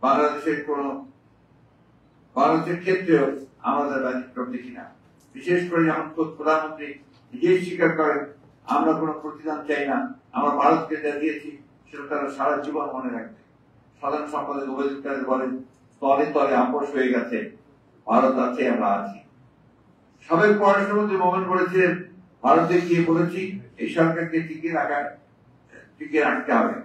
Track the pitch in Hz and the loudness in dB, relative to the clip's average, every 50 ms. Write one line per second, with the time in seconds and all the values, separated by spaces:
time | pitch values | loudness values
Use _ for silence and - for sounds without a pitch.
0 | - 131 139 147 147 147 147 147 143 160 147 143 143 151 147 143 139 139 135 139 | 2 2 2 4 2 0 0 -2 -4 -4 -4 -4 -4 -4 -4 -4 -4 -6 -6 -8
1 | - - - _ _ _ _ _ _ _ _ _ _ _ _ _ _ _ _ _ | -12 -16 -20 _ _ _ _ _ _ _ _ _ _ _ _ _ _ _ _ _
2 | _ _ _ _ _ _ _ 127 139 151 160 160 - 170 170 170 - 185 190 180 | _ _ _ _ _ _ _ 2 2 4 4 2 0 -2 -4 -4 0 0 0 0
3 | - 170 160 143 135 131 135 - - - _ _ - 120 123 139 143 143 131 135 | 2 4 4 4 4 2 -2 -6 -10 -16 _ _ -4 -2 0 0 0 -2 -2 -2
4 | 131 127 127 127 123 - - 127 123 123 123 120 - - - - - - - _ | -2 -2 -4 -4 -8 -10 -8 -8 -8 -8 -8 -12 -12 -12 -16 -16 -18 -18 -20 _
5 | _ _ _ _ _ _ _ 135 - 175 180 175 175 175 170 165 165 160 151 147 | _ _ _ _ _ _ _ -12 -2 0 0 2 0 0 0 2 2 2 2 -2
6 | 156 - - 165 160 156 - - 151 151 156 156 156 156 156 147 147 139 139 - | -4 -8 -4 -4 -4 -4 -4 -4 0 0 0 0 0 -4 -8 -10 -12 -12 -14 -16
7 | - _ _ _ _ _ - - - 170 185 180 175 175 170 165 165 160 160 160 | -18 _ _ _ _ _ -10 -2 2 2 2 2 2 -2 -2 2 2 2 2 2
8 | 156 151 143 143 139 - - - _ - _ _ _ - - 151 165 160 151 - | 0 0 0 -2 -4 -8 -14 -20 _ -20 _ _ _ -2 0 2 2 2 0 0
9 | 160 156 151 - - 156 147 - 151 156 156 147 - - 147 143 143 139 131 123 | 0 -4 -4 -6 -10 -12 -14 -10 -8 -8 -8 -8 -4 -4 -4 -2 -2 -2 -2 -4
10 | 127 - - - _ _ - - 143 147 147 143 139 - 160 160 160 - 160 143 | -4 -6 -10 -14 _ _ -6 -2 0 0 0 4 4 4 4 4 2 -4 -6 -4
11 | 151 147 143 147 151 160 151 147 - 160 143 139 - _ _ _ _ _ - 143 | -4 -4 -4 -2 -2 -2 -2 -4 -10 -14 -16 -16 -20 _ _ _ _ _ -16 -16
12 | 143 139 151 143 139 139 139 - 135 143 147 143 147 151 147 151 147 139 135 131 | -10 -6 -6 -6 -4 -6 -6 -4 -2 0 0 -2 -2 -4 -4 -4 -4 -4 -6 -8
13 | 131 127 117 113 107 104 - - _ _ _ _ _ _ _ _ _ _ _ _ | -8 -6 -8 -8 -10 -12 -16 -20 _ _ _ _ _ _ _ _ _ _ _ _
14 | - 135 151 151 147 147 151 143 143 143 143 139 139 135 131 135 139 139 135 - | -6 -4 -4 -4 -6 -4 -6 -6 -6 -4 -6 -6 -6 -6 -4 -2 -2 -4 -4 -4
15 | - 143 139 127 127 127 131 127 131 127 127 - - - _ _ _ _ _ _ | -6 -6 -6 -4 -2 -2 0 0 0 -4 -6 -6 -10 -14 _ _ _ _ _ _
16 | - 135 139 143 151 147 - 147 139 135 131 123 123 123 147 147 139 135 - 131 | 2 2 4 4 2 0 2 2 2 4 4 2 2 2 0 -2 -2 -2 -2 0
17 | 127 123 117 117 - - 120 110 104 - - - _ _ _ _ _ _ _ _ | 2 2 2 0 0 -2 -4 -6 -6 -8 -12 -18 _ _ _ _ _ _ _ _
18 | _ - 110 120 131 131 131 127 123 123 - 151 127 123 117 107 107 101 101 101 | _ 2 2 4 4 4 2 2 0 -2 0 0 0 0 0 2 2 0 0 0
19 | 101 - - - - _ _ _ - - _ _ _ _ _ _ _ _ _ _ | -2 -6 -10 -14 -20 _ _ _ -20 -20 _ _ _ _ _ _ _ _ _ _
20 | _ _ _ _ - - 165 - 214 214 208 208 202 196 202 202 196 208 208 208 | _ _ _ _ -4 0 2 4 6 6 6 6 6 4 4 4 2 2 2 0
21 | 208 208 190 185 185 180 185 185 185 175 185 180 180 180 180 185 185 175 - - | 2 2 2 2 2 2 2 2 0 0 2 2 2 2 2 4 4 4 2 0
22 | - - - - - - _ _ - - 147 165 170 - 175 175 175 - 175 165 | -6 -12 -18 -20 -20 -20 _ _ 4 4 6 6 6 4 2 2 4 4 2 2
23 | 165 165 165 170 175 170 - 185 196 208 - - - - - - 117 - 151 170 | 4 4 4 2 2 0 0 -4 -6 -6 -8 -10 -14 -16 -12 -8 -8 -6 2 2
24 | 160 165 165 170 165 160 160 165 160 - 156 156 160 165 165 156 139 - 143 143 | 2 2 2 0 -4 -2 -2 -4 -4 -4 -10 -8 -6 -4 -2 -2 -2 -2 -2 -4
25 | 143 147 - - _ _ _ _ _ _ _ _ _ _ - - - - _ _ | -4 -6 -8 -14 _ _ _ _ _ _ _ _ _ _ -20 -20 -20 -20 _ _
26 | 151 143 143 156 143 131 - 127 - - 123 113 110 113 - - - | -14 -2 0 2 2 2 0 -2 -2 0 2 2 2 2 -2 -6 -10